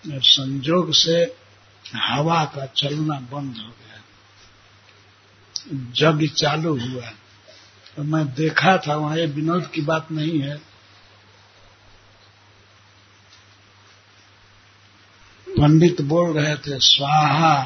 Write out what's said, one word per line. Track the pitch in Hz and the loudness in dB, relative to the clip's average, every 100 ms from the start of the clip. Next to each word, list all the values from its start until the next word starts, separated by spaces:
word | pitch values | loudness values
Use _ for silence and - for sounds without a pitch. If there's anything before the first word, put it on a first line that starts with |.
और | 160 135 | -10 -2
संजोग | 127 139 135 139 135 175 170 | 2 2 0 -6 0 0 2
से | 143 165 170 170 - _ _ _ _ - 113 | 0 2 2 0 -4 _ _ _ _ -16 -8
हवा | - 127 156 165 | -4 -2 0 0
का | 147 143 135 | -2 -6 -8
चलना | - 143 147 156 143 123 | -6 -4 -4 -4 -6 -10
बंद | 143 139 113 | -10 -10 -12
हो | 110 120 | -18 -20
गया, | - - - _ _ _ - _ _ _ _ _ _ _ _ _ _ - 254 139 123 123 | -20 -20 -20 _ _ _ -20 _ _ _ _ _ _ _ _ _ _ -12 -10 -12 -8 2
यज्ञ | 156 151 151 | 2 2 -2
चालू | - 147 156 165 143 | -2 -2 -2 -2 -4
हुआ। | 123 127 117 - _ _ - - - _ - - | -6 -10 -12 -20 _ _ -20 -20 -20 _ -20 -10
तो | |
मैं | 147 156 147 | -4 -2 -2
देखा | 127 160 147 160 185 | -2 -2 2 2 2
था | 147 151 | 0 -4
वहां, | 151 156 | -2 -2
ये | 170 | -4
विनोद | 143 160 175 - | -2 -2 -2 -4
की | 160 | -6
बात | 147 160 156 | -2 -4 -4
नहीं | 156 156 160 | -6 -2 -2
है, | 139 147 - _ _ - - _ _ _ _ _ - _ - - _ _ _ _ _ _ _ _ _ _ _ _ _ - _ _ _ _ - - _ _ _ _ _ _ _ _ _ _ _ _ - - - | -4 -8 -18 _ _ -20 -20 _ _ _ _ _ -20 _ -20 -20 _ _ _ _ _ _ _ _ _ _ _ _ _ -20 _ _ _ _ -20 -20 _ _ _ _ _ _ _ _ _ _ _ _ -20 -20 -6
पंडित | - 147 160 170 156 | 2 6 8 6 4
बोल | 143 165 175 151 | 0 2 2 0
रहे | 147 151 | -2 -4
थे | 143 135 | -6 2
स्वाहा | - - 143 151 151 147 165 143 | 4 4 4 4 4 4 4 4